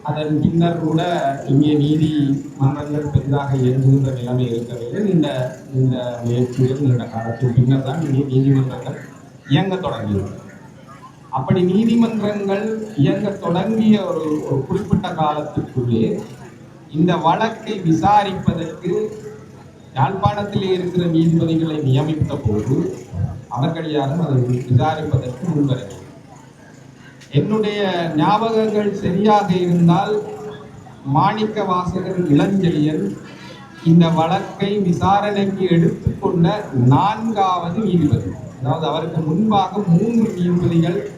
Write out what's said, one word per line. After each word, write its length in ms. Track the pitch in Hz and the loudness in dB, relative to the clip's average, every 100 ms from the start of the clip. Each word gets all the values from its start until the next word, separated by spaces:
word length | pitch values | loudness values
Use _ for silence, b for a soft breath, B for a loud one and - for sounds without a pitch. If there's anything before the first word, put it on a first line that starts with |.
அதன் 300 | - 139 151 151 | -4 -4 0 2
பின்னர் 420 | - 165 170 165 | 2 2 2 0
கூட 200 | 156 160 175 170 139 135 - | 0 0 0 -2 -2 -4 2
இங்கே 260 | 139 151 147 | 4 4 4
நீதிமன்றங்கள் 1400 | 143 156 151 151 139 135 - - 135 147 147 147 147 | 2 2 2 2 0 0 -4 -2 0 0 -4 -4 0
பெரிதாக 440 | 147 135 139 131 135 | -2 0 -2 0 0
இயங்குகின்ற 560 | 127 131 131 139 131 | 2 2 4 4 2
நிலைமை 320 | 127 120 127 120 | -4 -4 -2 -2
இருக்கவில்லை. 560 | 117 - 123 120 202 208 | -2 -6 -8 -8 -2 0
இந்த, 160 | 175 147 135 127 - - | 2 0 -2 -6 -8 -8
இந்த 220 | 135 131 123 123 120 | 0 0 0 -4 -6
முயற்சிகள் 600 | 120 120 127 - 127 135 | -4 0 -2 0 0 0
நீண்ட 240 | 139 117 110 | 0 0 -2
காலத்தின் 500 | 113 113 117 127 117 | -8 -6 -4 0 2
பின்னர் 300 | 123 135 131 | 4 2 0
தான் 160 | 165 | -4
இங்கே 220 | 151 135 135 | -2 0 0
நீதிமன்றங்கள் 720 | 127 135 135 131 - - - - - - - - | 2 2 2 0 -4 -10 -12 -14 -20 -20 -20 -2
இயங்க 260 | 143 196 185 | -2 0 -4
தொடங்கியது. 560 | 143 110 104 101 - - - - - - - - - - - | -4 -6 -4 -4 -4 -10 -16 -20 -20 -20 -20 -20 -20 -20 -10
அப்படி 300 | - - 190 | -6 0 2
நீதிமன்றங்கள் 1040 | 180 196 226 233 226 220 202 208 196 196 220 220 214 - | 4 4 4 4 2 2 -2 -2 -2 -2 -2 -6 -8 0
இயங்க 320 | 151 196 202 | 2 2 -2
தொடங்கிய 640 | - 170 170 208 226 214 208 180 | -4 -2 -2 0 2 4 4 2
ஒரு, 200 | 165 160 151 | -4 -2 -4
ஒரு 160 | - 139 | -2 -4
குறிப்பிட்ட 460 | 131 185 - - 175 | -2 -4 -2 -4 -4
காலத்திற்குள்ளே 920 | 160 156 151 147 - - 127 120 113 - - - - - - - - - | -2 -2 -2 -6 -6 -6 -4 -2 0 0 -2 -8 -16 -20 -20 -20 -20 -12
இந்த 220 | 147 175 165 | 0 2 2
வழக்கை 580 | 156 185 220 220 - 208 | 2 2 0 -4 -8 -4
விசாரிப்பதற்கு 1120 | 170 160 190 208 196 180 - 170 160 - 180 214 214 - - - - - - - - | 0 2 4 4 2 -2 -2 -2 -6 -8 -4 -2 -2 -8 -14 -16 -18 -20 -20 -20 -12
யாழ்ப்பாணத்திலே 760 | 135 156 190 208 208 202 208 190 | 0 0 2 0 0 -4 -4 0
இருக்கிற 320 | 185 175 175 170 | 0 0 0 0
நீதிபதிகளை 680 | 160 165 165 165 160 160 151 | 2 4 2 2 0 0 -2
நியமித்த 500 | 131 131 156 151 - 143 | 2 2 2 0 -2 -2
போது 420 | 110 104 110 151 185 - - 90 - - - | -2 -2 0 0 -2 -6 -12 -6 -6 -6 -8
அவர்கள் 420 | 135 147 165 160 | -4 -2 -2 -4
யாரும் 320 | 147 135 165 | -2 -2 -2
அதை 140 | 156 127 120 123 | 0 0 0 -2
விசாரிப்பதற்கு 840 | - 123 156 160 156 131 127 - 185 | 2 2 4 0 0 -2 -4 -8 -4
முன்வரவில்லை. 540 | 147 139 127 - - - - - - - - - - - - - - - | 0 0 -2 -6 -14 -18 -20 -20 -20 -20 -20 -20 -20 -20 -20 -20 -20 -2
என்னுடைய 480 | - 196 220 208 208 202 180 170 151 | 0 2 0 0 0 0 0 -2 0
ஞாபகங்கள் 760 | - 214 220 226 220 208 208 | 2 2 2 0 0 0 -2
சரியாக 560 | 190 - 180 214 214 190 180 | -2 -2 2 4 4 4 0
இருந்தால் 580 | 175 175 170 175 202 302 427 - - - - - - - 135 | 2 4 6 4 2 0 -4 -10 -12 -14 -16 -20 -20 -14 -2
மாணிக்க 580 | 143 190 214 214 208 | 2 2 0 -4 -2
வாசகர் 560 | 202 180 175 185 185 185 170 | -2 -2 -2 -4 -4 -2 2
இளஞ்செழியன் 760 | 143 185 196 170 151 151 160 202 202 B B B B B - 165 | 2 2 2 0 2 0 0 -4 -8 B B B B B -6 4
இந்த 200 | 165 165 | 6 6
வழக்கை 640 | 165 165 190 - - 196 208 | 4 0 0 -4 -4 -2 0
விசாரணைக்கு 840 | 185 165 175 202 208 202 196 - 185 | 0 0 2 2 2 0 0 0 2
எடுத்துக்கொண்ட 760 | 170 165 - - - - 170 165 156 - 135 123 | 4 2 0 -4 -2 -2 2 2 2 -4 0 4
நான்காவது 920 | 143 190 220 226 214 190 180 170 180 | 4 4 0 -4 0 0 0 -2 -4
நீதிபதி. 520 | 214 175 147 117 95 - - - | 0 2 2 0 -2 -10 -14 -8
அதாவது 300 | 127 160 151 | -4 -2 -2
அவருக்கு 360 | 156 165 156 | -4 -4 -4
முன்பாக 600 | 156 175 220 208 185 196 180 | -2 0 2 2 0 -2 2
மூன்று 400 | 170 226 233 190 | 2 4 2 0
நீதிபதிகள் 680 | 180 175 175 170 170 165 190 208 | 0 0 2 2 2 2 0 -4